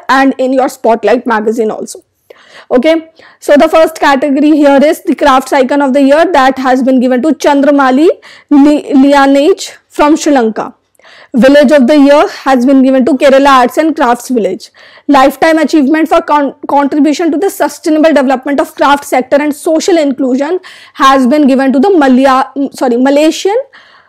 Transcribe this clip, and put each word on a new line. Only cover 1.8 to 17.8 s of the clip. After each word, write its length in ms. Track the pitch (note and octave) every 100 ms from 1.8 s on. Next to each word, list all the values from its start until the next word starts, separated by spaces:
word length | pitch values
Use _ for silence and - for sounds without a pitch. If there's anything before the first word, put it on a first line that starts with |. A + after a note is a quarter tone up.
| A3 F#4+ - _ _ - _ - -
Okay, 420 | B3+ D#4 E4 D#4+ _ - _
so 180 | - D4
the 100 | D#4+
first 320 | E4 D#4+ -
category 520 | D4+ C#4 D4 C#4 D4
here 280 | D#4 C#4+ C#4
is 220 | D4 D#4
the 100 | -
Crafts 380 | C4 D4 C4 C4+
Icon 300 | D4 B3+ C#4+
of 120 | C#4+
the 80 | C4+
Year 300 | C4+ C#4+ F#4
that 260 | D#4 C4 C4
has 240 | C4 C4
been 200 | C4 C4
given 200 | B3 B3+
to 120 | D4+
Chandramali 760 | C4+ E4 C#4+ C#4+ C#4+ C4 C4 E4 - - - _
Li-, 440 | D4 D4 D4 -
Lianage 840 | C#4 C#4 C#4+ C#4 C#4 D4+ F#4+ - - _
from 260 | - D4 D#4
Sri 160 | E4
Lanka. 420 | C#4 A3 G#3+ - - _ _ _ - -
Village 380 | B3+ C4 C#4+ C#4+
of 160 | D4+ A#3+
the 100 | D4+
Year 320 | C#4 C#4+ F#4+
has 360 | - - C4 B3
been 160 | C4+
given 220 | C4 C4 C4
to 80 | C4+
Kerala 440 | C#4+ C4+ C#4 C4
Arts 160 | B3 E4
and 160 | D#4+
Crafts 360 | D#4 B3+ A#3+ -
Village. 400 | B3+ F#3 G#3 - _ - - -
Lifetime 500 | C4 C#4 C#4+ E4 D#4+
Achievement 500 | D#4 D#4+ C4 D#4 D#4
for 140 | E4+
con-, 340 | E4+ D4 C#4 - -
contribution 640 | C#4 C#4+ D4+ D4 C#4+ E4+
to 60 | D4
the 120 | F#4+
sustainable 640 | - E4 -